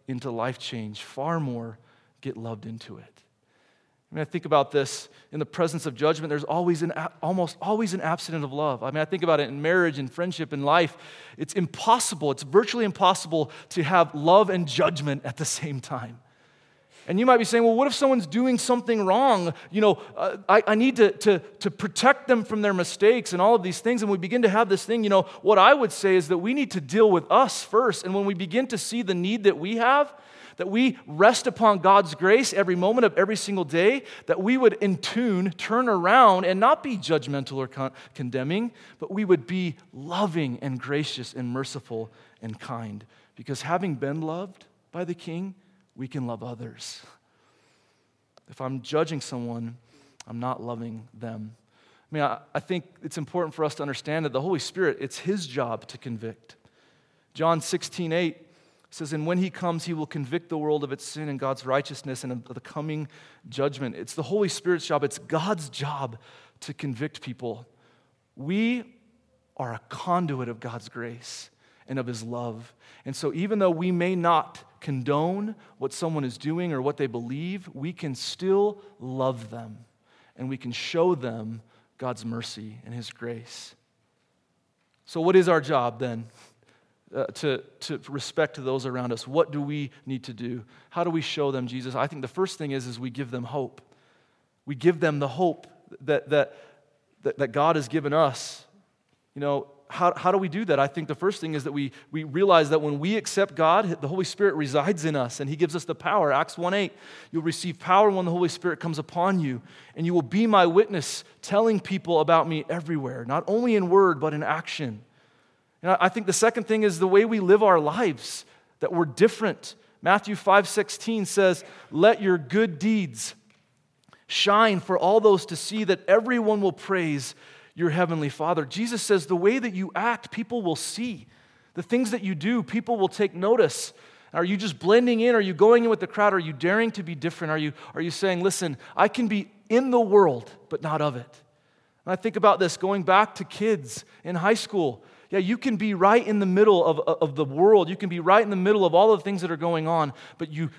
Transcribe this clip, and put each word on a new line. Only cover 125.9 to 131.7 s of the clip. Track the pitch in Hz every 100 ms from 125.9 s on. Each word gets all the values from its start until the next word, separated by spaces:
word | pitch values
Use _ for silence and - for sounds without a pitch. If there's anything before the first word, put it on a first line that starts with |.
| 180 -
everyone | 202 226 247 214 214
will | 196
praise | - - 190 165 147 131 - - - - -
your | 170
heavenly | 156 175 165 147
Father." | - 156 170 143
Jesus | 143 226 233
says, | - 202 143
"The | 185
way | 185 254
that | 240
you | 185 190 -
act, | 220 233 -
people | - 233 240
will | 185 156
see. | - - 247 208 - _ _ _ _